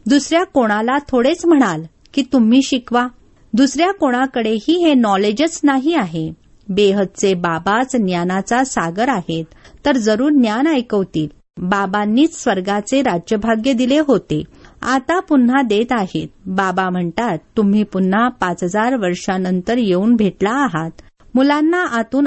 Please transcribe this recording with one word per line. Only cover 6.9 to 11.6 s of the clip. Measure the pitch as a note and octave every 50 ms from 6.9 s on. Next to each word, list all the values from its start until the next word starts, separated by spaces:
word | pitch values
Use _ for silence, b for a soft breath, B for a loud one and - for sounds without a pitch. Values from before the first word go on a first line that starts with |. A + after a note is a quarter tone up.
| G3 G#3 G3 F3+ - - - G3 F#3+
बाबाच | F3 F3 F3 E3 D#3+ E3+ G3 G3+ A3+ C4 C4 -
ज्ञानाचा | B3+ G#3 F#3 F3+ F3 F3 F3+ F#3 F#3+ F#3+ - A#3 B3 C4+
सागर | C4 - A3+ F3 E3 E3+ G3 A#3 C#4
आहेत, | C4 G#3 E3+ - E3 E3 D#3+ - b b b b b b -
तर | - -
जरूर | C4 G#3 G#3+ G#3+ G#3+ C4 D4+
ज्ञान | D4+ C#4+ A#3+ A3 G#3 A#3 C#4
ऐकवतील. | E4 D#4+ B3+ A#3+ - - G#3 F#3+ - - D#3+ D#3 D3+ - - _ _ _ -